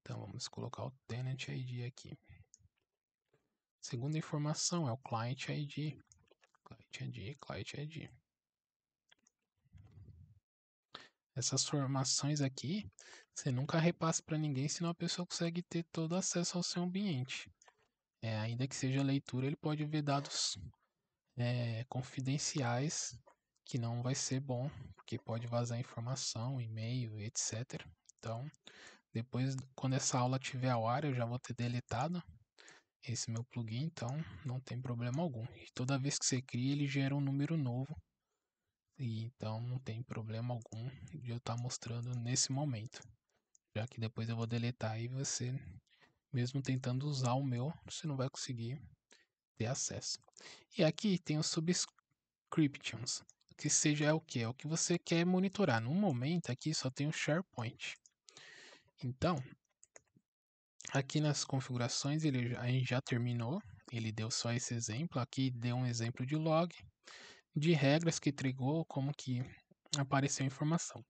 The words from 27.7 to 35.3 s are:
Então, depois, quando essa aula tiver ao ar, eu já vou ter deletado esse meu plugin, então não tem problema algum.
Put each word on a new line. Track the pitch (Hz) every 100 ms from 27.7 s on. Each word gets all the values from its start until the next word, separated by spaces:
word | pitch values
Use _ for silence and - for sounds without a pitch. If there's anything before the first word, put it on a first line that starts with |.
| - - - _ _
Então, | 113 117 143 - - - - - _
depois, | 113 117 127 131 135 -
quando | - 135
essa | 131 - 131
aula | 123 131
tiver | - 127 127
ao | 123 113
ar, | 127
eu | 151
já | 123
vou | 117 123
ter | -
deletado | 120 120 120 - 113 147 180 - - _ _ - - _ _
esse | - 113 -
meu | 117
plugin, | 123 - 113 117
então | 160 - 120 147 165 -
não | 131 123
tem | - 120
problema | 127 117 120 135
algum. | 175